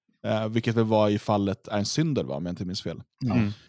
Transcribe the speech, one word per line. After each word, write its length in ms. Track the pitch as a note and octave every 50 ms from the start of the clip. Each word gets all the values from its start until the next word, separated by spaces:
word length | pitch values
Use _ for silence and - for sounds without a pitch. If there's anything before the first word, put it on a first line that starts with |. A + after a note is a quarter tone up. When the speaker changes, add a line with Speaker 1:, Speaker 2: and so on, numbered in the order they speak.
| _ _ _ _ -
Speaker 1:
Eh, 220 | A2 A2 G#2+ A2 A2
vilket 260 | A2 A#2 A2+ A#2+ A2
väl 100 | A#2 A2+
var 240 | A2 A2+ G#2+ G#2+ G#2
i 80 | G#2 G#2
fallet 500 | - - G#2+ G2+ G2 G2 F#2+ - - -
Ernst 300 | G#2+ G#2 G#2 - - D3
Zündel, 280 | D#3+ D#3+ C#3 A2 D#2
va, 80 | B1+ C#2
om 100 | C#2+ E2+
jag 60 | F2 F2+
inte 120 | - G2
minns 180 | F2+ F#2 - -
fel. 200 | E2+ E2 - - - _ _
Speaker 2:
Ja. 160 | - A#2+ A2
Speaker 3:
Mm. 180 | B2 G#2+ G2+ G#2 - -